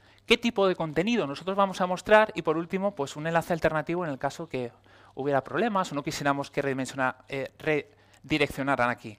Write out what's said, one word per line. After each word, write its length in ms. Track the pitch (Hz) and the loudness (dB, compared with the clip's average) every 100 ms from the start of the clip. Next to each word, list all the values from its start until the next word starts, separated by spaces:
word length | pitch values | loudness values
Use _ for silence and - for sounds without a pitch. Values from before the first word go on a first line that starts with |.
| - _ | -20 _
qué 140 | - 233 | 2 2
tipo 300 | 233 208 190 | 2 2 2
de 80 | 180 | 2
contenido 500 | 160 147 202 233 139 | -2 0 0 0 -2
nosotros 300 | 143 175 196 | -4 -2 2
vamos 240 | 196 185 | 0 2
a 60 | 180 | -2
mostrar 440 | 180 - 214 214 175 | -2 6 6 6 2
y 60 | |
por 140 | 165 156 | 0 0
último 380 | 170 190 202 | -2 -2 -2
pues 220 | 196 139 151 | -4 -6 -6
un 100 | 160 | -2
enlace 260 | 165 - | 0 0
alternativo 520 | 165 160 156 147 170 | 0 0 0 -2 -4
en 80 | 165 | -4
el 80 | 131 | -4
caso 280 | 139 - 165 | -6 -6 -8
que 220 | 127 120 - - - - - | -6 -8 -10 -20 -20 -16 -6
hubiera 260 | 143 139 | 0 0
problemas 480 | - 143 233 196 180 | 0 -2 0 0 -2
o 60 | 143 | -4
no 80 | |
quisiéramos 480 | 151 - 143 139 139 | -6 -2 0 0 -2
que 100 | - | -4
redimensiona-, 540 | 139 135 127 135 131 - - | -2 -2 -4 -2 -4 -4 -10
eh, 240 | 139 131 - | -8 -8 -6
redireccionaran 1300 | 156 151 - _ _ - 139 151 143 - 135 131 120 | -2 -2 -2 _ _ -20 -2 2 2 0 0 2 0
aquí. 300 | 120 117 | -2 -8